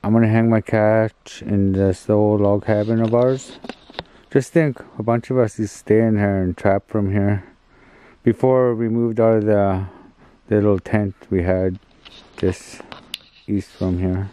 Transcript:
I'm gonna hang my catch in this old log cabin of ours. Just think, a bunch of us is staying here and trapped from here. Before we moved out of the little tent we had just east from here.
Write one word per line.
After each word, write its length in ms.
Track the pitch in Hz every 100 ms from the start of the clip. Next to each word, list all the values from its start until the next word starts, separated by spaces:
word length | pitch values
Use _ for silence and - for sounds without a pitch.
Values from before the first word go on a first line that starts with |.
I'm 80 | 104
gonna 160 | 113 113
hang 220 | 113 113
my 100 | 110
catch 800 | - 110 107 110 110 _ - -
in 300 | - 101 98
this 380 | 95 98 90 -
old 320 | 107 107 104
log 240 | 101 104 -
cabin 340 | 107 107 113
of 140 | 113 117
ours. 380 | 127 131 - - - - - - - - _
Just 220 | - 127
think, 300 | 170 151 123 - -
a 40 |
bunch 260 | 110 117 -
of 80 | 127
us 200 | 113 -
is 120 | 107
staying 460 | - - 107 113 107
here 240 | 101 98
and 160 | 92 87
trapped 320 | 104 98 _
from 220 | 113 101
here. 340 | 101 101 104 - _ _ _ - - - _
Before 520 | - 110 131 131 123 113
we 140 | 117
moved 320 | 117 117 113
out 160 | 113 110
of 80 | 104
the 400 | 104 98 95 95 - - _ - _ -
little 300 | 107 104 98
tent 360 | - 107 101 - -
we 140 | 95
had 360 | 87 92 92 92 _ _ - - - -
just 460 | 92 90 - - - - - - _ _ -
east 220 | 101 -
from 300 | - 92 90
here. 300 | 92 92 98